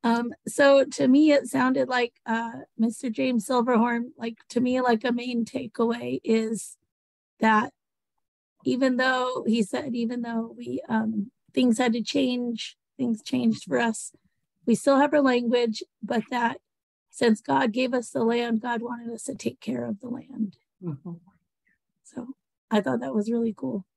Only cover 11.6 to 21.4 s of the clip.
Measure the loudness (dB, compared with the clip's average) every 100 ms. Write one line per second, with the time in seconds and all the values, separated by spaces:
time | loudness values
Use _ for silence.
11.6 | 2 4 2 0 -2 0 0 -2 -4 -6
12.6 | -10 -16 _ -6 -4 -4 -2 0 0 0
13.6 | -2 0 0 -2 -10 _ _ _ _ _
14.6 | 0 2 4 4 4 4 4 2 2 2
15.6 | 2 -2 -12 _ -4 -4 -2 -2 -2 -2
16.6 | _ _ _ _ _ 0 2 2 2 2
17.6 | 2 0 0 -2 -2 -2 0 0 0 -2
18.6 | -2 -6 -6 -10 -10 -10 -10 -6 -8 -8
19.6 | -8 -6 -6 -8 -10 -12 -12 -6 -6 -8
20.6 | _ _ -10 -10 -10 -14 _ _